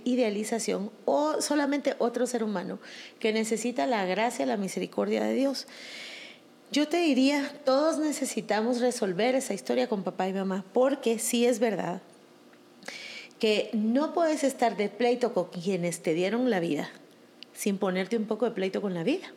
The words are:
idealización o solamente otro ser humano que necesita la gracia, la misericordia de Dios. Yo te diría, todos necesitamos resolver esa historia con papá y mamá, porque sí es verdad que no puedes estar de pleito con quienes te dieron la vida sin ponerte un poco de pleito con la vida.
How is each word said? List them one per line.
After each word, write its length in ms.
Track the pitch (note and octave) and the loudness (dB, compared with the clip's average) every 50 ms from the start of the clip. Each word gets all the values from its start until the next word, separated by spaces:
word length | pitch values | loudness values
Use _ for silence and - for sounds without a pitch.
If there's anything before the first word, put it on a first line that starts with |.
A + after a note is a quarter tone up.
| - | -2
idealización 880 | B3+ B3 B3 B3 A3 G#3 G#3 G#3+ G#3+ A#3+ A3 G#3+ - F#3+ F3+ G3 G#3+ - - - | 0 2 2 2 2 2 0 -2 -2 -2 -2 -2 -2 -2 -2 -2 -6 -10 -6 0
o 360 | - C#4 C#4+ D4 D4+ D#4 E4+ | 2 2 4 2 2 0 0
solamente 540 | D#4 - D4 D4+ C#4+ C#4 C#4+ C#4+ - C#4+ A#3+ - | 0 0 2 2 2 2 0 0 0 0 0 2
otro 280 | - A#3+ A#3 A#3+ B3 | 0 0 0 0 -2
ser 160 | A#3+ B3 A#3+ A3 | 0 0 -2 -2
humano 380 | G#3+ G#3 F3+ F3 F3+ F3+ G#3 - - - - - - - - | -2 -2 -2 -4 -4 -6 -8 -10 -14 -18 -16 -18 -18 -8 -2
que 120 | - A3 G#3+ | 0 0 2
necesita 540 | A3 A3 A3 A3+ G#3+ - A#3+ A#3+ C4 C#4 | 2 0 0 0 -2 0 -2 -2 0 0
la 180 | C#4 B3 G#3+ F#3+ | 0 0 0 0
gracia, 400 | F3+ F#3 F#3+ A3 B3 B3 B3 C#4 | 0 0 2 0 0 0 0 0
la 120 | C4 A#3 | 0 0
misericordia 640 | G#3 G3 F#3 - F#3+ F#3 F3+ - - G3+ G3 G#3+ A3 G#3+ | 0 -2 -2 -4 -4 -6 -4 -2 -2 0 0 0 0 0
de 120 | G#3+ A3 | 2 2
Dios. 340 | A#3 C4 C#4 C4 B3+ - - - - - - - - - - - - - - - - - - - - - - - | 2 2 0 0 -2 -6 -10 -14 -16 -16 -16 -14 -14 -14 -14 -14 -14 -16 -18 -20 -20 -20 -20 -20 -20 -12 -2 0
Yo 160 | C4+ D4+ D4+ | 0 2 2
te 80 | - | 2
diría, 520 | F4 F4 D#4+ C4+ A#3+ C4 C4+ D4 C#4+ C#4 C#4 - - - | 2 4 4 6 6 6 6 4 2 0 -2 -6 -4 0
todos 340 | - B3+ C4+ D4+ D#4+ D#4+ C4+ | 2 4 4 4 4 2 2
necesitamos 800 | D#4 D4+ C4+ - C4+ - - A#3 - - G3+ G#3 A3 A#3 B3+ A#3+ | 0 0 0 -2 -4 -4 -4 -4 -2 0 0 2 2 2 2 2
resolver 560 | A#3+ B3 A#3+ A#3+ A3+ G3 F3+ E3+ G#3+ B3 C4 | 2 0 0 0 0 0 0 2 2 2 2
esa 180 | C4+ C4 - G3+ | 2 0 -2 -4
historia 340 | G3 - - A#3+ B3 B3+ B3 | -4 -4 -2 0 0 0 0
con 140 | A3 G3 F3+ | -2 -2 -4
papá 240 | F#3+ F#3 - F#3+ F#3+ | -4 -4 -2 -2 -2
y 40 | F#3+ | 0
mamá, 320 | G3 F#3+ F#3+ F#3+ F#3+ F#3+ - - | 0 -2 -2 -2 -4 -4 -2 2
porque 480 | A#3+ B3+ C#4 C4+ C4+ - A3+ A#3 A3 | 2 4 4 2 0 0 0 0 0
sí 260 | A3+ - - A#3 A#3+ | 0 0 2 4 4
es 140 | A#3+ C4 G#3 | 4 4 4
verdad 420 | B3 A3+ G3+ F3 F#3 E3+ F3 F#3 - - - - - - - - - - - - - - - - - - - - - - - - - - - - | 2 0 0 0 -2 -4 -6 -6 -10 -14 -20 -20 -20 -20 -20 -20 -20 -20 -20 -20 -20 -20 -20 -20 -16 -16 -14 -14 -14 -14 -14 -16 -16 -18 -6 -2
que 300 | - A3 G#3+ G3+ - - - | 0 2 2 2 0 0 -2
no 420 | A3 G#3 A3 A#3 C4+ D4+ D#4 D4+ | -2 0 2 2 2 0 0 0
puedes 300 | F4 E4+ D#4+ D#4 - - | 2 2 2 2 2 0
estar 320 | A3+ - - B3 A3+ G#3 | 0 0 2 2 0 2
de 120 | E3+ G#3 G#3 | 0 -2 -2
pleito 460 | - - A#3+ A#3+ B3 B3+ B3+ A3 A#3 | -2 0 2 2 2 2 0 0 0
con 120 | F#3 F3 | 0 -2
quienes 560 | F3 - F#3 E3 F#3+ G3 F3+ E3+ F3 E3 E3+ - | -2 -6 -6 -4 -2 -2 0 -2 -2 -4 -2 -2
te 120 | F3+ D#3+ | 0 0
dieron 360 | E3 F3+ F#3+ G#3 A#3+ B3+ B3+ | 2 2 0 0 0 2 2
la 100 | A3+ F#3 | 2 2
vida 280 | E3+ E3+ D3 D3 - - - - - - - - - - - - - - - | 0 0 -2 -2 -4 -6 -10 -16 -20 -20 -20 -20 -20 -20 -20 -20 -20 -20 -14
sin 260 | - - G#3 G3+ F#3+ | -6 -2 -2 0 0
ponerte 380 | G#3 F#3+ F3+ F#3 F#3+ F#3 A#3 | 0 0 0 0 -2 -2 -2
un 80 | A#3 A3 | -2 -2
poco 200 | G#3 A3 G#3+ B3+ | -2 -2 0 0
de 60 | A3+ A#3 | -2 0
pleito 280 | - F#3 F#3+ F#3+ G3+ | 0 -2 -2 -2 -2
con 140 | F#3+ G3+ F#3 | -2 -2 -2
la 100 | E3+ E3 | -2 0
vida. 220 | G#3 D4+ F#4+ - - - | 0 0 0 -4 -8 -16